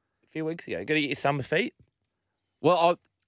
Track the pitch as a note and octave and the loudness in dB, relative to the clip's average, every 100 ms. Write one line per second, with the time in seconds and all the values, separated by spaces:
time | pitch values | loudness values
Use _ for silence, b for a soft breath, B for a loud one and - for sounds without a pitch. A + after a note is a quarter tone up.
0 | _ _ _ D#3 D#3+ E3+ - F2 G2+ D#3 | _ _ _ -6 -6 -6 -6 -6 -2 0
1 | C#3+ C#3+ C#3+ C#3+ C3 D#3+ A#3+ - _ _ | 0 0 0 0 -2 -2 -4 -8 _ _
2 | _ _ _ _ _ _ D3 F3 E3+ F3 | _ _ _ _ _ _ 2 4 4 2
3 | _ _ | _ _